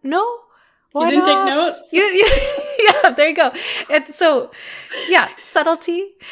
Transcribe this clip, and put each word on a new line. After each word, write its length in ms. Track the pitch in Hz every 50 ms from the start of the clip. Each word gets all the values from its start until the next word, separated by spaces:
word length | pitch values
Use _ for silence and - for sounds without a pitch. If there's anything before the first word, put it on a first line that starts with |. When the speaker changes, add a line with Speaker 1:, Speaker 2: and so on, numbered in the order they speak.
| -
Speaker 1:
No? 380 | 269 311 370 427 480 480 466 - _ _ _ _ _ _ _ _ _
Why 140 | - 285 320
Speaker 2:
You 60 | - 285
didn't 100 | 302 359
Speaker 1:
not?" 200 | 392 392 381 392
Speaker 2:
take 80 | 277 277
notes? 260 | 302 339 320 - - - -
Speaker 1:
You, 120 | 320 349 403
you, 260 | 403 359 381 440 480 554 - 554 571 571 554 587 587 571 494
<laughs> 0 | 415 415 539 605 571
yeah, 60 | 349
there 180 | 247 - 294 320
you 60 | 302
go. 160 | 339 311 254 - - - - - - - -
It's 260 | 294 302 302 - 285
so, 360 | - 359 320 285 247 - - - - - - - - - - - - -
yeah, 220 | - 370 320 - - - -
subtlety 760 | - - - 339 294 320 330 - - 349 339 359 392 392 - _ - -